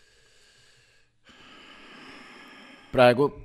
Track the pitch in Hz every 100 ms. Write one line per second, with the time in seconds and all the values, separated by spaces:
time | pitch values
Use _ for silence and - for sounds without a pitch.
0 | _ _ _ _ _ _ _ _ _ _
1 | _ _ _ - - - - - - -
2 | - - - - - - - - - 127
3 | 123 120 143 -